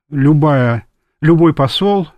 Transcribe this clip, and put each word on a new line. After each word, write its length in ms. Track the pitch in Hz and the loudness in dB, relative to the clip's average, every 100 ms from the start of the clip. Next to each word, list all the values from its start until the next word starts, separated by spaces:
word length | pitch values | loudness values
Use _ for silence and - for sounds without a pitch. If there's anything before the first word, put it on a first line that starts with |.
| - | -10
любая, 760 | 143 139 151 151 135 123 117 - _ _ - | -2 0 2 2 0 0 -4 -8 _ _ -4
любой 320 | 156 165 170 | 0 2 2
посол, 540 | 151 139 - 202 202 165 | 0 -2 -2 -2 -2 -4